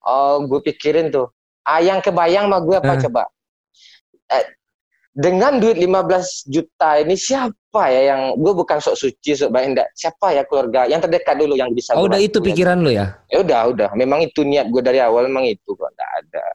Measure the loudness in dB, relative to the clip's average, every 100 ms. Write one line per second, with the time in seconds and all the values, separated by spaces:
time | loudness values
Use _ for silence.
0 | 0 0 2 0 -2 -4 -4 -4 -2 0
1 | 0 -2 -4 _ _ _ -2 0 2 0
2 | -2 0 2 2 2 0 0 0 0 0
3 | -2 -2 -6 _ _ _ _ _ -20 _
4 | _ _ _ -2 -2 _ _ _ _ _
5 | _ -2 0 2 2 2 2 2 2 0
6 | 0 -2 -2 -12 -4 -4 -4 _ 2 2
7 | 2 -2 -2 -4 -4 -8 _ -2 2 2
8 | 2 2 -2 0 0 0 -2 -2 -2 -2
9 | -4 -6 -4 -2 0 0 0 -2 -2 -4
10 | -10 -4 0 0 0 -2 0 0 0 0
11 | 0 0 0 0 0 0 -2 -4 -2 0
12 | 2 2 2 2 0 2 2 2 2 2
13 | -2 -6 _ 0 2 2 2 0 -2 0
14 | 0 0 0 0 0 0 0 0 2 2
15 | 2 2 0 0 -2 -4 -10 -10 -10 -10
16 | -8 -8 -8 -10 -10